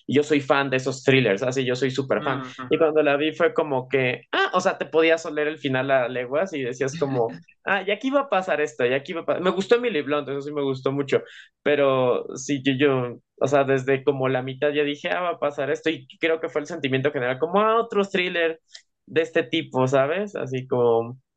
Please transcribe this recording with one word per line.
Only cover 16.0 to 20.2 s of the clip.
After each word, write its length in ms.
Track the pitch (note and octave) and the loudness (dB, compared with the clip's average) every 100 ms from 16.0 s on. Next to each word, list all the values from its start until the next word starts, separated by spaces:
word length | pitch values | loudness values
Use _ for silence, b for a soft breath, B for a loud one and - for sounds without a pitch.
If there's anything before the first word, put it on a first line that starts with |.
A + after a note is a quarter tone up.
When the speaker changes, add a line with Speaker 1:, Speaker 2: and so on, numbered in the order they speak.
| - - | -8 -4
Speaker 1:
creo 200 | E3 D#3+ | 0 0
que 100 | E3 | -2
fue 120 | D3+ | -4
el 60 | D3 | -4
sentimiento 440 | E3+ C3 C3 C#3+ | -6 -2 0 0
general, 280 | C#3+ B2 C3 | -2 -4 -2
como, 200 | D#3+ G3 | 0 2
ah, 180 | A3 A3+ | 2 2
otro 220 | A3+ G3+ G3 | 0 -2 0
thriller 560 | G3 F3+ F3 E3 E3 _ B _ _ - | -2 -2 0 0 -2 _ B _ _ -4
de 160 | D3+ | -2
este 220 | E3 E3 | 0 0
tipo, 440 | D#3+ E3 C3+ B2+ C3 | 0 -4 -2 0 2
¿sabes? 480 | C#3 C#3 F3+ | 4 2 -2